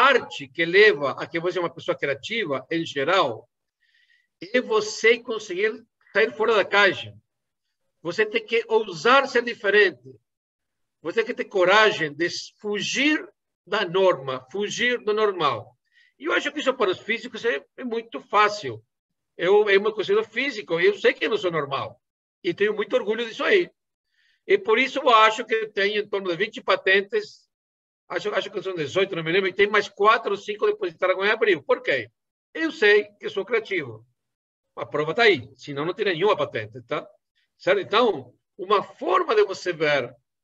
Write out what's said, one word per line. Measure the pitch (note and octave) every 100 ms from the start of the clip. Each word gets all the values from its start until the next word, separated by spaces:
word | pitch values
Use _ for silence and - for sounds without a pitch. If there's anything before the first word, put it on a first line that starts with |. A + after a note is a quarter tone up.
| C4
arte | B3+ - - C#3
que | -
leva | E3 F#3 G#3+ E3 C#3
a | B2 D3+
que | E3+
você | E3+ F3+
é |
uma | E3+
pessoa | D#3+ D#3+ E3+
criativa, | D3 C#3 - A3+ F3+ C3 -
em | E3
geral, | D#3+ C#3+ C#3 F#3+ D3+ A2 _ _ _ _ _ _ _ _ _ _ F3
é | B3
você | G#3 G#3+ G#3 - A3 A#3+
conseguir | - G#3+ - F3+ A3 B3 _ _ _
sair | G3+ A3
fora | - A3
da | A3
caixa. | F3 G3+ G3+ C3 G#2+ - _ _ _ _ _ _ _ _
Você | D#3 F3 G#3+
tem | A3+
que | - A#3 A3
ousar | A3+ G#3+ E3 G#3 C4+ C4
ser | A#3+
diferente. | A#3 - G3+ G3+ G3 D#3+ C3 - _ _ _ _ _ _ _ _
Você | D3+ G#3+
tem | A3
que | A#3+
ter | A#3
coragem | G3 F3+ G#3 G#3+ D3 D#3
de | C#3+ E3+ - - _
fugir | G#3 G#3 D#3+ F3+ C#4+ D4+ - _ _ _ _
da | G3+
norma, | F#3 F#3 F#3+ C3 C#3 C3 -
fugir | G3 G#3 - A#3+ A#3+
do | -
normal. | G#3+ G#3+ F#3 D3 A#2 - _ _ _ _ _
E |
eu | D4
acho | F4 D4
que | D4
isso | C4+
para | C4 G3+
os | F3
físicos | - A3 A3+ G#3+
é, | A#3 C#4 - -
é |
muito | B3+ A3+ A3+ C4+
fácil. | - G#3 G#3 - C#3 A2 _ _ _ _ _ -
Eu, | F3 G#3 G#3+
eu | G3
me | G#3+
considero | G#3 F3 G#3
físico | A3 A#3 C#4 G#3+ D#3 E3
e | F#3
eu | G3+
sei | C4+
que | - D4+
eu |
não | A3
sou | F3+
normal. | E3 C#3 C3+ G#2+ - _ _ _ _
E | -
tenho | E3+ G#3
muito | G3+ G#3 B3+
orgulho | G3+ A3+
disso | A#3 -
aí. | D#4 G3+ F3 _ _ _ _ _ _ _ -
E | F#3+
por | F#3+ A3+
isso | C4 C4+
eu | C#4+
acho | A3 A3 A3
que | A3+ A3 G#3+
tem | - G3+ G#3+
em | G#3
torno | G3+ F#3+
de | E3
vinte | G#3+ B3+
patentes, | G#3+ F#3+ G3 G3 G3 G#3+ G#3 - _ _ _ _ _ _ _
acho, | F3 G#3
acho | G3 F#3+
que | G3+
são | F3+
dezoito, | F3+ C#3+ E3+ G3
não | E3
me | D#3+
lembro, | F3+ F#3+
e |
tem | F3+ G3+
mais | G#3+ G3+
quatro | - G3+ A#3+ A#3+
ou | G3
cinco | - G#3
depositadas | G#3+ G#3 F3+ E3 F#3
agora | F#3 G3
em |
abril. | A3 A3+ E3
Por | - B3+
quê? | - C#3 G#2+ _ _ _ _
Eu | - D#4+
sei | - G#3 G#3 G#3 _
que | A3
sou | G3
criativo. | F#3+ A#3 - F#3+ C3+ A2 _ _ _ _ _ _ _
A | - A#2
prova | D3 D#3
tá | G3
aí, | A#3 D#3+ G#2+
senão | _ - C#3
não | D#3+
teria | F3+ G3+
nenhuma | D#3+ G3+
patente, | F#3+ C#3 B2 G#2+ A#2
tá? | - D3+ - _ _ _ _ _
Certo? | - G3+
Então, | F3 G#3 B3 E3 A#2+ _ _ _
uma | F#3 G#3
forma | - - D4 F#4 E4
de | G#3+
você | G#3 F#3 F3+
ver | D#3+ D3+ C#3+ A#2+ - _ _